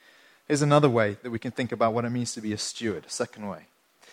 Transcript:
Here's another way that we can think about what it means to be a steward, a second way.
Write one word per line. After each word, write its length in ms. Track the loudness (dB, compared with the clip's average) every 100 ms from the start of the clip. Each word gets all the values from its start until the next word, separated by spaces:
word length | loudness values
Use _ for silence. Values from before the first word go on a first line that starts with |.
| _ _ _ _ -2
Here's 160 | 2
another 260 | 6 6 6
way 260 | 4 2 -2
that 80 | -8
we 100 | -6
can 100 | -6
think 220 | -6 -4
about 200 | 0 2
what 120 | 2
it 60 | -2
means 220 | -4 -4
to 60 | -6
be 120 | -6
a 60 | -4
steward, 460 | -6 -6 -4 -4
a 60 | -8
second 380 | -6 -6 -6 -12
way. 180 | -12 -16 _ _ _ -20